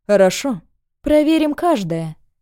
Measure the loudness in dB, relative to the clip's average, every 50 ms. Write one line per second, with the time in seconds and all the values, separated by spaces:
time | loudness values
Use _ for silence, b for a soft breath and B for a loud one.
0 | _ 0 2 4 4 2 0 -2 -4 -6 -6 -6 -10 _ _ _ _ _ _ _
1 | -2 0 2 2 4 4 2 2 0 -2 -2 -2 -2 -2 0 -2 -2 -4 -6 -6
2 | -8 -10 -12 -16 _ _ _ _